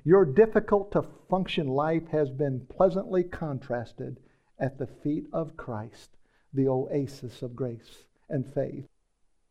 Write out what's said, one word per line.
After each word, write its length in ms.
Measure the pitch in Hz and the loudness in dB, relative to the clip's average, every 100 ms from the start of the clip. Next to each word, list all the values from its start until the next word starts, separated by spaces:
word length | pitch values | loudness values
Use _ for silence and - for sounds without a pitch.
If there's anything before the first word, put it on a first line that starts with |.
Your 200 | 143 190 | 6 8
difficult 680 | 185 135 220 214 - 208 196 | 8 6 6 4 2 2 2
to 100 | - 139 - - | -2 -2 -8 -2
function 380 | 185 185 - 143 | -2 0 -2 0
life 400 | 131 151 165 165 | 0 2 0 0
has 220 | 156 143 | 0 0
been 360 | 131 147 127 - | 0 -2 -2 -4
pleasantly 560 | - 185 185 - 185 | 2 2 2 -2 0
contrasted 960 | 175 - 160 131 - 123 113 - 131 123 _ _ _ - | 0 -4 -6 -6 -6 -6 -6 -10 -12 -12 _ _ _ -6
at 200 | 127 131 | -6 -6
the 80 | 123 | -10
feet 400 | - 147 156 302 | -6 -4 -4 -4
of 240 | - 156 - | -6 -6 -8
Christ, 600 | - 110 110 - - - _ _ _ | -10 -8 -10 -14 -20 -20 _ _ _
the 160 | 131 135 | 0 2
oasis 760 | 127 139 151 135 - 123 - | 2 0 -2 -4 -8 -14 -10
of 140 | 127 120 | -10 -6
grace 480 | 127 117 - - _ _ - | -6 -8 -14 -20 _ _ -6
and 180 | 143 127 | -6 -4
faith. 400 | - 135 139 135 _ _ _ _ _ _ | -4 -4 -6 -14 _ _ _ _ _ _